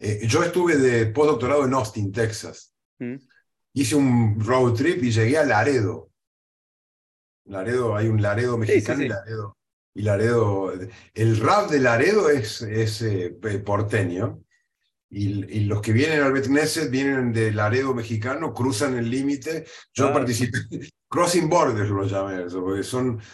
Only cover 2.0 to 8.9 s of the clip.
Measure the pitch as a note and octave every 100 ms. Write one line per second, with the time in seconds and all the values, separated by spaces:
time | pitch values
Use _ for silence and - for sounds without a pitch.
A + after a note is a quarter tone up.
2 | G2 G#2 A2 - E2 - - _ _ -
3 | B2 C3+ _ _ _ _ _ - C#3 D3+
4 | C#3 A#2+ A2+ G#2 A2 C3 B2 G#2+ D3+ F#3
5 | B2 A2 A2+ D#3 C#3+ G#2+ B2 C3+ G2 D#2+
6 | - _ _ _ _ _ _ _ _ _
7 | _ _ _ _ - G2 G2+ B2+ A#2 G#2
8 | A2 G#2+ G#2 G#2 B2 A#2 G#2+ - G#2+